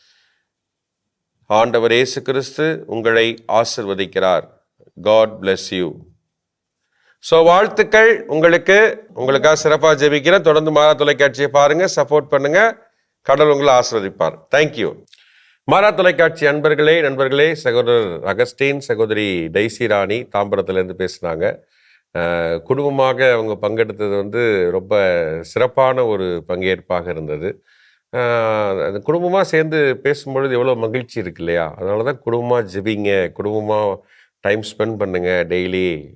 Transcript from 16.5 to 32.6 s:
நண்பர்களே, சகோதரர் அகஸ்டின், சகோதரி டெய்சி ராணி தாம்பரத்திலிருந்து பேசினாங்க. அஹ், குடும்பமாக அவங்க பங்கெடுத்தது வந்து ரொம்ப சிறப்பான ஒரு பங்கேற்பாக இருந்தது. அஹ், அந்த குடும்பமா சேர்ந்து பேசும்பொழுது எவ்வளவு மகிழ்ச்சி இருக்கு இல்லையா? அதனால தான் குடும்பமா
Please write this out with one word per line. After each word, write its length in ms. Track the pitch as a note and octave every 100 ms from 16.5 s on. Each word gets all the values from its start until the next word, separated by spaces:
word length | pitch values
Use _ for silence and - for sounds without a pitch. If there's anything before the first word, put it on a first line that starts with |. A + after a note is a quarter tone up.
| D3 D3+ D3 D3+ E3
நண்பர்களே, 540 | C#3+ C3+ C3+ C#3 D#3
சகோதரர் 680 | D#3 B2+ A#2+ A#2+ A#2+ G2+ E2
அகஸ்டின், 540 | E2 G2 B2 - C#3 C#3
சகோதரி 720 | C3+ G#2+ A2 G#2+ G#2 F#2 D#2+
டெய்சி 340 | F#2 A2 G#2+ A#2
ராணி 360 | G#2 G2 A#2
தாம்பரத்திலிருந்து 720 | A#2+ G2+ G2+ G2 F2+ F#2+ F#2 F#2
பேசினாங்க. 480 | F#2 - F2 D#2+ F#2+ - _ _ _ _ _
அஹ், 480 | E2+ E2+ E2+ E2 E2
குடும்பமாக 720 | - C3 C#3+ C#3 C3 B2 C3
அவங்க 360 | A#2 A2 G#2 G#2
பங்கெடுத்தது 480 | A2+ A2 G2+ G#2 G2+
வந்து 260 | G2+ A2 A#2 G2+ F2
ரொம்ப 240 | F#2 F#2 G#2 F#2+ F2 D#2+ D#2+
சிறப்பான 640 | D#2+ A2 B2 C3+ C3 B2+ A#2+
ஒரு 380 | G2+ F#2 E2+ D#2+
பங்கேற்பாக 600 | F2+ F#2 F#2 - F2+ F2
இருந்தது. 420 | D#2+ D#2 D2+ F2+ - _ _ _ _ _
அஹ், 720 | B2 A#2+ A#2 A2+ G#2+ G#2 F#2+
அந்த 180 | D2+ G2+
குடும்பமா 360 | B2 E3+ F3 F#3+
சேர்ந்து 600 | F#3 D#3+ D#3+ D#3 C#3 B2+
பேசும்பொழுது 500 | C#3+ D3 C#3 C3 C#3
எவ்வளவு 240 | B2 C3 A#2
மகிழ்ச்சி 440 | A2+ A2 - A2+
இருக்கு 220 | F#2 E2
இல்லையா? 320 | E2+ E2+ D#2+ -
அதனால 260 | F#2 G#2
தான் 180 | A#2+ C3
குடும்பமா 380 | - A#2+ A#2+ B2